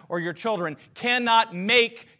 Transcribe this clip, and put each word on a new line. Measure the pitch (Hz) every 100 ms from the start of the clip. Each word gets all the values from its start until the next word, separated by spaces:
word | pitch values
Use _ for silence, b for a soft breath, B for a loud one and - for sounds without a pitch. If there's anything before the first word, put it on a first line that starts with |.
| b
or | 175
your | 170
children | 165 226 208 170 143 b
cannot | - 240 247 240 226 220
make | 180 196 240 233 233 -